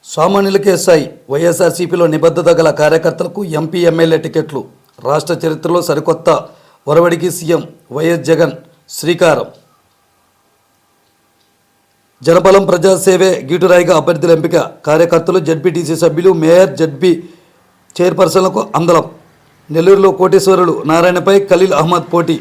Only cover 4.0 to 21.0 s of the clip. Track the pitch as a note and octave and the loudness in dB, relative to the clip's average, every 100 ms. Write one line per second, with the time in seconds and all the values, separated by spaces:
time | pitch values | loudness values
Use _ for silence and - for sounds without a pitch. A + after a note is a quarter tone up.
4 | E3 D#3+ - D#3 D#3 C#3 - _ _ _ | 0 0 -2 -6 -6 -10 -12 _ _ _
5 | B2+ D3 D3+ D#3 D#3+ D#3 D#3+ F3 E3 D3+ | -4 -4 -4 -4 -4 -4 -2 -2 -2 -4
6 | - - - C#3+ - - _ _ - D#3 | -2 -2 0 -2 -4 -20 _ _ 0 2
7 | F3 E3 F3 - D#3+ E3 - - _ C3 | 2 0 -4 -6 -4 -4 -4 -20 _ -6
8 | E3 E3+ C3 D#3 D#3+ - _ _ _ - | -2 -2 0 0 0 -4 _ _ _ -8
9 | D3+ E3+ F3 C3 - - _ _ _ _ | -6 0 0 0 -4 -16 _ _ _ _
10 | _ _ _ _ _ _ _ _ _ _ | _ _ _ _ _ _ _ _ _ _
11 | _ _ _ _ _ _ _ _ _ _ | _ _ _ _ _ _ _ _ _ _
12 | _ _ C3 E3+ F3+ G3 F#3+ F3 F#3+ F#3 | _ _ 0 4 4 4 2 0 2 2
13 | F#3+ F3+ F#3+ F3+ C3 E3+ F3+ F3+ E3+ E3 | 2 2 2 0 -4 -2 2 2 4 0
14 | D#3+ E3 E3 E3 D#3+ - A#2+ - D3+ D#3 | 0 -2 0 0 2 -2 -4 -8 -2 0
15 | E3+ E3 E3+ F3+ D#3 D#3+ F3 E3+ D3+ D#3+ | 2 0 0 -2 -2 -2 -2 -4 -6 -2
16 | E3 D3+ F#3 E3+ D#3+ F3 F#3+ - D#3+ C3+ | 0 2 0 2 2 4 2 0 -4 0
17 | F3+ - - _ _ _ _ _ _ - | -2 -2 -6 _ _ _ _ _ _ -2
18 | F3+ E3+ F3 F#3+ F#3+ G#2+ A2+ C#3 D#3 E3 | -2 2 0 2 0 -4 -4 -2 2 0
19 | - - _ _ _ _ _ D#3 F#3 G3 | 0 -18 _ _ _ _ _ -2 2 4
20 | F#3+ F#3 F3+ F#3+ F#3+ F#3 F3 D3+ D3+ E3 | 4 2 2 2 2 2 0 -2 0 2